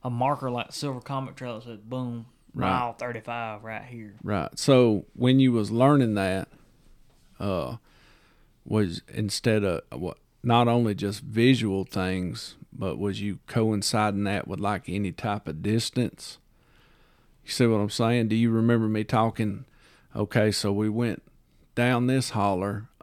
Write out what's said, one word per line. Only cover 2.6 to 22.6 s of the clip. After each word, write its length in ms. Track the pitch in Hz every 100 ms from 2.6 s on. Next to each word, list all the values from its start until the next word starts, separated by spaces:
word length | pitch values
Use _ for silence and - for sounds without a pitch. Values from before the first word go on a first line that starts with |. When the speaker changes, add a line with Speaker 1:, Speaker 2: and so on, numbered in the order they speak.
| 127
Speaker 1:
mile 220 | 127 120
thirty-five 680 | 117 123 117 110 117 113 107
right 200 | 110 110
here." 320 | 101 120 107 101
Speaker 2:
Right. 340 | - 104 78 -
So 480 | - 131 123 104 -
when 260 | - 123 131
you 120 | 131
was 180 | 117 104
learning 460 | 113 131 147 120 104
that, 320 | 95 95 82 - _ _ _ - _ _ _ _
uh, 380 | 101 92 65 120 _ _ _ _ _ _ _ _ -
was 380 | 107 101 82 -
instead 500 | - 110 - - 107
of, 180 | 98 85 -
what, 260 | 64 87 - _ _
not 240 | 123 117 120
only 280 | 120 117 98
just 260 | 101 101
visual 600 | - 110 123 127 104 95
things, 720 | 92 - 92 92 90 113 - - - -
but 220 | 95 67
was 220 | 101 98
you 180 | 104 92 -
coinciding 760 | 120 110 104 - 113 107 101 101
that 220 | 98 -
with, 120 | 92
like, 240 | 101 101 -
any 240 | 98 101
type 360 | 80 117 104 -
of 140 | 76
distance? 760 | 104 113 - - 123 - - - _ _ _ _ _ _ _ _ _ _ -
You 60 |
see 160 | - 120
what 100 | 110
I'm 120 | 101
saying? 380 | - 113 120 113
Do 80 | 113
you 140 | 117
remember 380 | 113 113 117 110
me 160 | 107
talking, 640 | 107 113 113 - 110 101 131 _ _ _ _ -
"Okay, 360 | 104 120 107
so 220 | 101 104
we 160 | 101 107
went 320 | 107 120 95 _ _ _ _ _ -
down 320 | 120 123 123
this 240 | 131 120
holler, 580 | 110 101 92